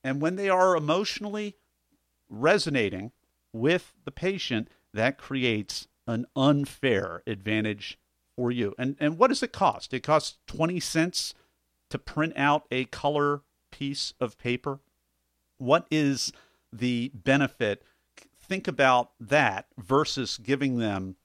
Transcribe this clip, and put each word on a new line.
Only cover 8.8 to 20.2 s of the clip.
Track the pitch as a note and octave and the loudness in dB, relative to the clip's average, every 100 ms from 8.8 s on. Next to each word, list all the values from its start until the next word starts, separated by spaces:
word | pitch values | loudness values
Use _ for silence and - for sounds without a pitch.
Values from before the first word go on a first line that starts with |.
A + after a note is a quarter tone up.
| C3 - | -6 -2
and | D3+ E3 | -2 4
what | B3+ | 2
does | - | 2
it | B3 | -4
cost? | - F3+ - - | 0 0 0 -8
It | C3 | -6
costs | - D3+ - - - | 2 0 0 -12 -14
twenty | - D#3+ F3+ | -2 -2 -2
cents | - D#3+ E3+ - - - _ _ _ _ _ | -2 0 0 -2 -6 -12 _ _ _ _ _
to | - | -12
print | - - D#3+ - | -6 -4 -4 0
out | C#3 D3 _ | 2 2 _
a | C3 B2+ | -4 -4
color | - - D3 C#3+ C#3+ _ _ _ | -4 -2 0 0 -2 _ _ _
piece | - D3 C3+ - - | -10 -8 -6 -8 -6
of | G#2+ _ | -6 _
paper. | B2 B2 D3 C#3 _ _ _ _ _ _ _ _ | -6 -4 -6 -10 _ _ _ _ _ _ _ _
What | B2 D#3+ - | 2 2 4
is | D#3 C#3+ C3 - - _ _ _ | 2 2 0 -4 -8 _ _ _
the | A2+ B2 A#2+ B2+ | -4 -2 0 -4
benefit? | C#3 - C#3 C#3 _ A2 G2+ _ _ _ - _ _ | -4 0 2 2 _ -2 -2 _ _ _ -20 _ _
Think | - - F3+ | -8 -6 -4
about | C#3 C3+ B2 A#2+ _ | 2 6 6 2 _
that | G#2+ D3 B2+ G2 - - | 0 2 2 0 -10 -20
versus | F#2 C3+ D3+ - | 0 2 2 -4